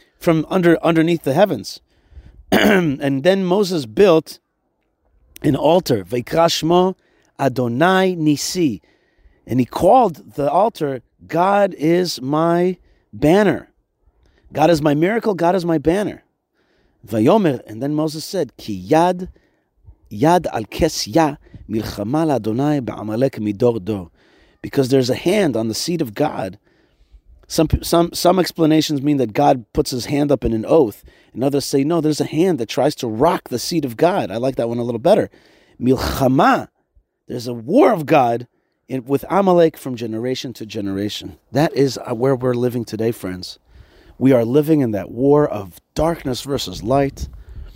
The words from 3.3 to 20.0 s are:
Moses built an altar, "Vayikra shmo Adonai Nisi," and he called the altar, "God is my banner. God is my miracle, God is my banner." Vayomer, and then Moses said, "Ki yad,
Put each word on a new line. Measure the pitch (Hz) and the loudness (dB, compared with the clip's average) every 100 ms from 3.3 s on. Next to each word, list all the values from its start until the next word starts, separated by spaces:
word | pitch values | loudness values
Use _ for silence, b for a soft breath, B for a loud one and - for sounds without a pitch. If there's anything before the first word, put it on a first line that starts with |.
| 196 185 | 2 2
Moses | 190 190 180 120 | 0 0 -2 -2
built | 107 196 160 - - _ _ _ _ _ _ _ _ _ - | 2 4 4 2 -10 _ _ _ _ _ _ _ _ _ -6
an | 151 131 | -2 0
altar, | 147 180 - 117 | 2 2 2 -2
"Vayikra | 90 123 117 160 170 | -2 -6 -2 2 2
shmo | - 156 175 185 185 _ _ _ - | 2 0 2 2 -2 _ _ _ -4
Adonai | 139 131 123 120 170 190 190 180 | -2 0 -2 2 2 4 2 0
Nisi," | 151 143 - 180 160 98 _ _ _ _ _ _ - | 0 0 -2 -2 -2 -2 _ _ _ _ _ _ -4
and | 123 | -2
he | 123 | -2
called | - 175 254 226 - - - | 0 4 6 4 -2 -12 -6
the | 143 | -2
altar, | 160 226 - 147 131 - _ 90 | 0 0 -2 -6 -6 -12 _ -6
"God | 156 185 202 196 | 0 2 2 0
is | 170 147 170 180 - | 0 0 2 0 -4
my | 131 151 165 170 180 185 _ _ _ | -4 0 2 2 0 -4 _ _ _
banner. | 107 147 185 202 110 - _ _ _ _ _ _ _ _ | 0 4 4 4 0 -6 _ _ _ _ _ _ _ _
God | 135 160 | -2 2
is | 165 | 2
my | 151 | 0
miracle, | 143 175 233 226 | 0 0 -2 -2
God | 196 170 185 | 0 0 0
is | 170 | 0
my | 160 | -2
banner." | 147 185 185 - _ _ _ _ _ _ _ _ - | 0 -2 -2 -8 _ _ _ _ _ _ _ _ -6
Vayomer, | 113 117 214 180 123 - | 0 4 4 2 -2 -8
and | 107 | -10
then | 135 | -6
Moses | 151 156 156 | -4 -4 -6
said, | - 190 139 - | -8 -6 -6 -8
"Ki | - 95 92 | -10 -8 0
yad, | 156 175 180 180 - _ _ _ _ - - | 4 4 0 -6 -16 _ _ _ _ -20 -20